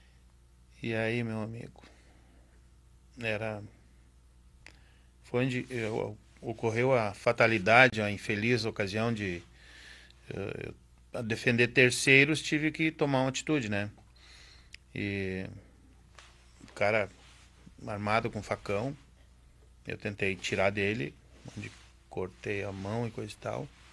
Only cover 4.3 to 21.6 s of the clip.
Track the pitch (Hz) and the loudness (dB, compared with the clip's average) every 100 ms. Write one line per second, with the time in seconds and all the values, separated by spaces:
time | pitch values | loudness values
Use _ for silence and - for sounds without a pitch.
4.3 | - - - - - - - - - - | -20 -20 -20 -20 -20 -20 -20 -20 -20 -6
5.3 | 120 131 123 - 127 110 117 - 107 - | -2 -2 -2 -6 -6 -4 -4 -6 -8 -20
6.3 | - - 110 113 110 127 127 104 95 - | -14 -12 -4 -2 0 2 2 0 -2 0
7.3 | 117 117 113 92 117 127 110 104 101 - | 4 4 4 6 8 8 6 -2 -2 -4
8.3 | 104 113 123 110 107 101 107 113 110 98 | -2 0 0 0 -2 -2 0 0 -2 -4
9.3 | 87 - - - - - - - - - | -6 -10 -20 -20 -20 -20 -20 -20 -18 -12
10.3 | - 98 - - - - - - - 113 | -8 -8 -8 -10 -14 -20 -20 -12 -8 -4
11.3 | 113 131 117 120 123 123 123 - 135 143 | -2 2 4 4 6 4 6 8 8 8
12.3 | 147 - 156 156 151 160 156 143 131 131 | 4 0 0 0 0 -2 0 2 2 2
13.3 | 131 - 151 107 101 104 - - - - | -2 0 0 0 -2 -4 -8 -20 -20 -20
14.3 | - - - - - - - 101 98 95 | -20 -20 -20 -20 -20 -14 -8 -4 -4 -4
15.3 | 92 95 101 - - - - - - - | -6 -8 -12 -20 -20 -20 -20 -20 -20 -20
16.3 | - - - - - 101 110 95 - - | -20 -20 -20 -14 -2 2 2 -2 -8 -20
17.3 | - - - - - 120 104 104 110 113 | -20 -20 -20 -20 -16 -10 -6 0 2 0
18.3 | 107 - 104 - 101 127 147 - - - | -4 -6 -6 -4 -4 -4 -8 -16 -20 -20
19.3 | - - - - - - - 107 101 98 | -20 -20 -20 -20 -18 -12 -8 -8 -4 -4
20.3 | 92 - 98 98 101 98 113 143 - - | -4 -4 0 2 2 -2 -2 -6 -12 -20
21.3 | - - 107 | -20 -18 -14